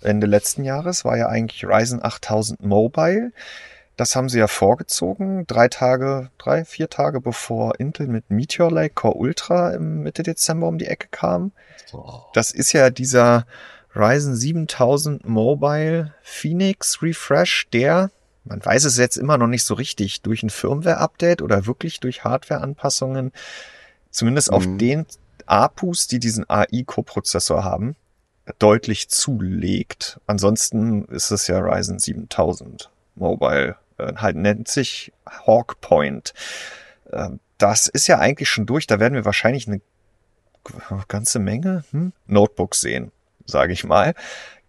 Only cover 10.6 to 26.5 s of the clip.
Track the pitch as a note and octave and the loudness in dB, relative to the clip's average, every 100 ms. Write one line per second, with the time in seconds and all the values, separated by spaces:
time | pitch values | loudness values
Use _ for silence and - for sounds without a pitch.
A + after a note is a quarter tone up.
10.6 | E3 E3 - - - - - F3 F#3+ - | -2 -2 -4 -8 -10 -4 -2 0 -4 -10
11.6 | _ - - A#2+ - A#2+ - - A2+ - | _ -20 -20 -18 -18 -20 -4 -2 0 0
12.6 | C3+ D#3 C3 B2 C3 B2+ A#2+ A#2+ A#2 - | 2 6 4 4 2 6 6 6 2 -10
13.6 | - - _ - G#2+ C#3 C#3+ A#2+ C3+ E3+ | -20 -20 _ 0 4 4 0 -2 -2 -2
14.6 | D#3 - B2 C#3+ D3+ C#3+ A2 A2+ A2+ C#3+ | -4 2 2 2 0 -6 -2 2 2 2
15.6 | C#3+ D3+ D#3 E3 D#3 - - - D3+ E3+ | 0 0 0 -2 -4 -10 -18 -8 -4 0
16.6 | F#3+ G3 - - E3 E3 - C#3+ F3 - | 0 0 -4 -2 -2 -2 0 2 2 0
17.6 | - A#2 C3+ E3 G3 - _ _ - G2 | 0 2 4 4 2 -4 _ _ -14 -6
18.6 | F#2 - D3 B2 B2 - C#3+ D3 A#2 A#2+ | 2 2 4 2 2 0 0 2 2 0
19.6 | - G#2 C3+ - G2 - - A2 A2 - | -2 -2 -4 -4 -4 -4 -4 -2 -4 -4
20.6 | G2 C#3 E3+ E3 - - E3+ F3 - G2+ | -4 0 0 2 0 0 2 2 2 0
21.6 | G2 C3 E3 - B2+ - - C3 - C#3+ | 0 -4 -8 -6 -6 -4 -2 -4 -2 -6
22.6 | C3+ C#3+ C#3+ - C3 C3+ C3 - - - | -6 -4 -2 -2 -2 -4 -4 -8 -16 -18
23.6 | - - - _ _ - A#2 C#3 - G2+ | -20 -20 -20 _ _ -2 2 2 4 2
24.6 | F#2 F#2+ A#2 D3 D#3+ - _ - - G2+ | 2 0 0 0 -4 -12 _ -10 2 4
25.6 | C3+ - F#3 F3 - B2 A#2+ A2 - | 4 2 -4 -2 -2 -2 -2 -4 0